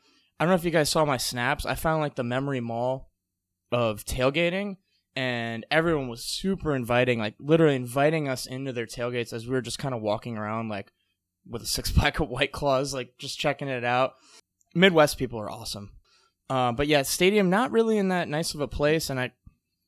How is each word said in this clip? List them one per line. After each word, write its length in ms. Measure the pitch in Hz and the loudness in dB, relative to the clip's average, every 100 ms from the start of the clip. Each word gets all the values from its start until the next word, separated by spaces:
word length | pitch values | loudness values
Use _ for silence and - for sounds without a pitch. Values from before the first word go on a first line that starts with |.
| _ _ _ _ | _ _ _ _
I 60 | |
don't 60 | 160 | 2
know 40 | 185 | 2
if 80 | |
you 60 | 170 | 4
guys 180 | 160 143 | 2 2
saw 160 | 165 | 2
my 120 | 147 127 | 2 0
snaps. 480 | - 123 123 147 - | -2 -2 0 0 -2
I 80 | |
found, 260 | 131 165 160 | -2 0 0
like, 140 | 147 | -2
the 80 | - | -4
memory 360 | 120 127 139 135 | -4 -2 -2 -4
mall 500 | 117 117 123 131 - _ _ _ _ _ _ | -4 -2 -2 -2 -8 _ _ _ _ _ _
of 340 | 120 117 104 - | 0 0 -2 -6
tailgating, 680 | - 127 151 170 185 202 185 _ _ _ 135 | 0 2 2 0 -2 -6 -10 _ _ _ -6
and 500 | 131 120 117 113 - | -4 -2 -4 -6 0
everyone 380 | 151 170 156 131 | 2 2 0 -2
was 160 | 117 | -8
super 500 | - - 190 196 156 | -8 -4 -2 -2 -2
inviting, 440 | 135 113 120 127 117 | -2 2 2 4 2
like, 160 | 107 - | -2 -6
literally 380 | 139 160 156 135 | 2 6 6 4
inviting 520 | 123 131 147 160 143 | -2 2 2 2 -2
us 180 | 127 - | -6 -8
into 260 | 127 135 | -8 -6
their 140 | 120 113 | -6 -8
tailgates 460 | - 120 123 113 | -6 -4 -4 -6
as 120 | 120 113 | -8 -4
we 60 | |
were 80 | 131 | -4
just 180 | 120 - | -4 -6
kinda 200 | 139 120 | -6 -4
walking 400 | 107 110 123 110 | -2 -2 -4 -8
around, 300 | 107 110 113 | -6 -4 -4
like, 240 | 101 - _ _ _ _ _ - | -8 -10 _ _ _ _ _ -12
with 140 | 113 | -10
a 40 | 104 | -6
six-pack 540 | - - - 147 - | -4 2 2 2 0
of 80 | 139 | -4
White 240 | 123 143 | -2 -2
Claws, 420 | - 143 131 143 | 0 0 0 0
like, 240 | 135 123 _ | -6 -10 _
just 200 | 139 - | -12 -4
checking 280 | 151 135 139 | -4 -4 -6
it 140 | 127 | -4
out. 300 | 120 123 131 - _ - _ _ _ | 0 0 0 -4 _ -20 _ _ _
Midwest 440 | 170 190 160 147 - | 4 6 8 4 2
people 220 | 123 117 | -6 -6
are 100 | 104 | -8
awesome. 400 | 110 113 104 101 - _ _ _ _ _ | -8 -10 -10 -12 -18 _ _ _ _ _
Uh, 220 | 131 123 | 0 0
but 140 | 117 147 | 0 2
yeah, 160 | 147 | 4
stadium, 480 | 135 - 180 208 185 | 2 2 4 6 4
not 220 | 190 262 | 2 2
really 260 | 226 226 214 | 2 2 2
in 100 | 190 | 0
that 200 | 180 160 | 0 -2
nice 260 | 147 165 | -4 -4
of 60 | 151 | -4
a 80 | 139 | -6
place, 420 | - 147 160 - | 0 2 2 0
and 80 | 131 | -4
I, 140 | 127 - - _ _ _ | -6 -8 -20 _ _ _